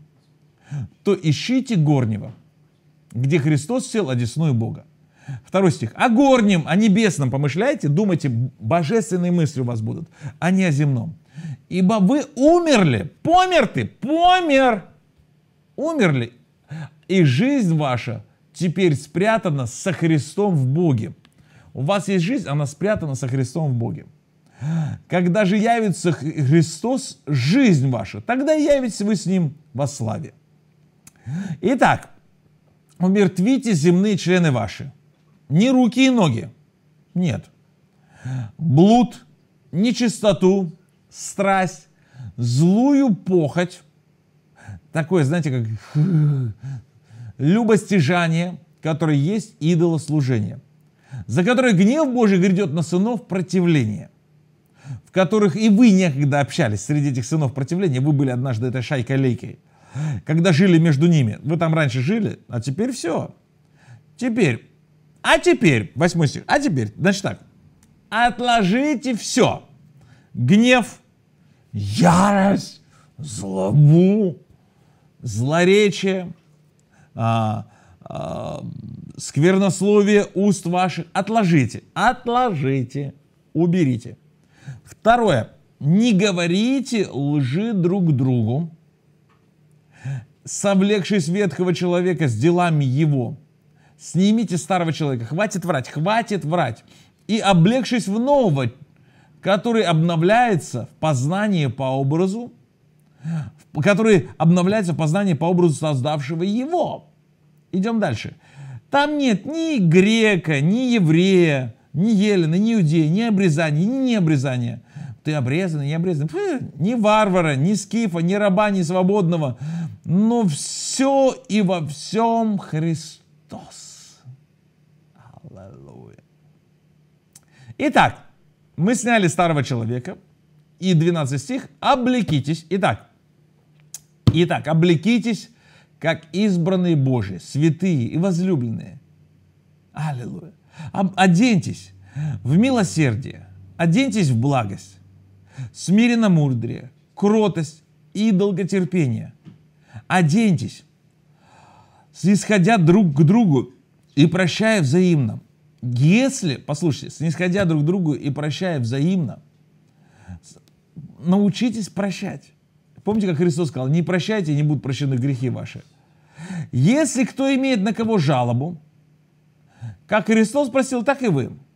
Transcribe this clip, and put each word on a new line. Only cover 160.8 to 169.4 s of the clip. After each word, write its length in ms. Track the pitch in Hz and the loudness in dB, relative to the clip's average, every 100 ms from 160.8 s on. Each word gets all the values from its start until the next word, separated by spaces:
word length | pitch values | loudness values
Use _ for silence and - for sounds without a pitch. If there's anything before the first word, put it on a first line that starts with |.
| _ - - - | _ -20 -20 -8
научитесь 720 | 165 190 202 - 240 220 180 | 0 2 2 0 -4 -4 -8
прощать. 640 | - 202 - 196 143 _ _ _ _ _ - | -6 -6 -6 -10 -12 _ _ _ _ _ -10
Помните, 220 | - 220 190 | -4 -2 0
как 100 | 151 | 0
Христос 320 | 180 151 175 | 0 0 -4
сказал: 200 | 131 131 | -4 -2
"Не 140 | 165 | 0
прощайте, 520 | 170 180 208 220 156 | 0 -2 -2 -4 -2
не 80 | 147 | 0
будут 200 | 147 143 | 0 -2
прощены 320 | 127 127 139 | -4 -4 -4
грехи 360 | 127 139 123 127 | -2 -2 -4 -4
ваши". 320 | 113 110 - - _ _ _ _ - 175 180 127 | -6 -10 -16 -20 _ _ _ _ -20 -12 -12 -6
Если 520 | 123 151 285 302 240 | 0 2 2 0 0
кто 300 | - - 269 | -2 -2 -2
имеет 280 | 269 269 240 | 0 0 -2
на 100 | 208 | -2
кого 260 | 226 220 214 | -2 -2 0
жалобу, 640 | 143 127 123 123 156 170 _ _ _ _ _ _ | 2 0 0 -2 -4 -10 _ _ _ _ _ _